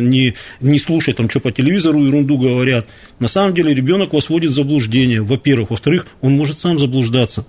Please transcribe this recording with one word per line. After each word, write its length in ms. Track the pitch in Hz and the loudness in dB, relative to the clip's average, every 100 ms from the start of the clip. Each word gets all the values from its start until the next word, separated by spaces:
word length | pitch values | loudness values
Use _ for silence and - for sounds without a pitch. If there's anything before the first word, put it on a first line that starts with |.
не, 340 | 120 131 131 104 - - | 2 2 0 -2 -16 -4
не 180 | 131 147 | 0 0
слушай, 360 | - 165 151 | 0 -2 0
там, 140 | - 113 | -2 -2
что 120 | 135 | -2
по 100 | 123 | -4
телевизору 480 | 110 135 196 160 151 | -2 0 0 0 2
ерунду 340 | 139 147 139 143 | 2 2 0 0
говорят». 480 | 127 127 127 120 104 - - - | 2 0 0 -2 -4 -18 -20 -6
На 100 | 117 | -2
самом 260 | 190 196 | 0 0
деле 200 | 175 156 | 0 0
ребёнок 380 | 131 131 190 185 | 0 0 0 0
вас 160 | 151 - | -2 0
вводит 240 | 165 165 | -2 0
в 20 | |
заблуждение, 680 | 131 139 147 110 123 127 113 | -2 0 0 0 0 2 0
во-первых. 500 | 107 127 147 127 104 | 0 -2 0 0 0
Во-вторых, 360 | 113 143 175 - - | -2 0 0 -2 -4
он 120 | 131 139 | 0 2
может 240 | 143 147 | 0 -2
сам 180 | 180 160 | -2 0
заблуждаться, 640 | 139 131 117 123 117 - | 0 0 0 0 -2 -4